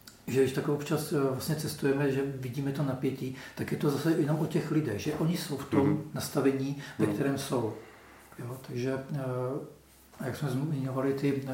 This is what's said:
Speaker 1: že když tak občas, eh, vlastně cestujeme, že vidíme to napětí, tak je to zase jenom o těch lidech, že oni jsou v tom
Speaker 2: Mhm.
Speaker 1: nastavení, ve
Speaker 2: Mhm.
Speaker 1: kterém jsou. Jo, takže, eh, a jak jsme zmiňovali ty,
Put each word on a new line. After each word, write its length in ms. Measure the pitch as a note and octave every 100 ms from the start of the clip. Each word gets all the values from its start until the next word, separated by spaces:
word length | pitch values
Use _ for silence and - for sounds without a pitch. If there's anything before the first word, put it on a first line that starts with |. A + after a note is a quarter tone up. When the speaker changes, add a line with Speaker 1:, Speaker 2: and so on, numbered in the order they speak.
| - - -
Speaker 1:
že 140 | B2+
když 120 | C3
tak 160 | D3+ D3+
občas, 440 | D3 - D3+ D3+
eh, 80 | D3+
vlastně 340 | C3+ C3 - D3+
cestujeme, 540 | - - C#3 C#3 C#3+
že 100 | C3 C#3 C3
vidíme 360 | B2+ B2+ C#3
to 100 | C#3
napětí, 540 | C#3 B2+ C3+ B2 C3 - -
tak 180 | - -
je 60 | -
to 120 | D3+
zase 200 | C3+ E3
jenom 260 | E3 D3 D#3
o 60 | D#3+
těch 240 | E3 -
lidech, 300 | D3+ A#2 G2+
že 140 | D3+
oni 220 | D3+ E3 F3
jsou 200 | - C3+
v 80 | -
tom 160 | C#3+ D3
Speaker 2:
Mhm. 120 | D3+ -
Speaker 1:
nastavení, 680 | C3+ - D3+ C3+ C3+ C3+ C#3+ - -
ve 80 | G#2+
Speaker 2:
Mhm. 80 |
Speaker 1:
kterém 240 | G2+ C#3 C3+
jsou. 360 | - C3 A2 - - - - - - -
Jo, 180 | A#2+ B2+ -
takže, 260 | B2 B2+ C3 C3+
eh, 40 | D3 C3 B2+ B2+ C#3+ - - - - - -
a 60 | C3
jak 100 | G#2+
jsme 120 | C#3+
zmiňovali 600 | B2+ D3+ C3+ C3 B2+ C3+
ty, 300 | - C#3+ C3 C3+